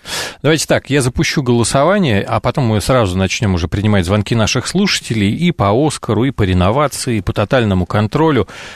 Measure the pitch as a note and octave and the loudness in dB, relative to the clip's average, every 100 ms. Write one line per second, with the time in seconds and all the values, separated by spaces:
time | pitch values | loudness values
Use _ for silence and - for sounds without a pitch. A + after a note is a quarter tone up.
0 | - - - - C#3 D#3+ - C3 - C#3+ | -12 -10 -10 -4 0 0 0 -2 0 0
1 | B2+ - D#3 E3 B2 A#2+ A2+ C#3 D#3 G#3 | 0 -2 -2 -2 0 2 2 2 2 2
2 | D#3 G2 - A2+ B2+ - A#2+ G#2+ - C3 | 2 0 0 -2 -2 -2 0 0 2 2
3 | G2 F#2 F#2+ - G2+ F2 F2 G#2 G#2 G2+ | 2 0 -2 0 0 0 -2 -2 2 2
4 | E2+ G#2 - A#2+ G#2+ B2 - F3+ G3+ - | 2 0 0 0 0 -2 -2 0 0 -2
5 | - A2+ G2+ B2+ F3 - G2+ A2+ D3+ - | -4 0 0 0 0 0 2 2 0 -2
6 | - G#2 C3+ - F#2+ F#2 F2+ C3 D3 - | -2 0 0 0 2 2 2 2 0 -2
7 | B2+ A2 - - G#2+ C3 G#2+ F#2 F2 G#2+ | -4 -4 -2 -4 0 2 2 0 0 0
8 | G#2+ C#3+ D#3+ B2+ F#2+ - - | 0 2 2 2 -2 -8 -18